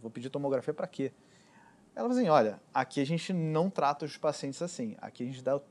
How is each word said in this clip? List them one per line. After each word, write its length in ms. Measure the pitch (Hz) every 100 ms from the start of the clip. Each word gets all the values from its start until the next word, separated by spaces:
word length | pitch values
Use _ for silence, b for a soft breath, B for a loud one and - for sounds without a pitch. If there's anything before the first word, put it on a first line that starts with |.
vou 80 | 113
pedir 200 | 120 127
tomografia 440 | 143 139 135 151
pra 140 | 151 180
quê?" 260 | - 135 - b b b b b b b -
Ela 120 | 233
falou 100 | 254
assim, 120 | 202
"Olha, 300 | 151 107 98 -
aqui 260 | 131 127 143
a 60 | 139
gente 260 | 165 -
não 380 | 180 160 156 190
trata 360 | - 143 147 151
os 120 | -
pacientes 440 | 156 139 139 131
assim, 360 | 170 - 113 -
aqui 240 | 104 -
a 20 | 123
gente 160 | 127
dá 180 | 127 143 -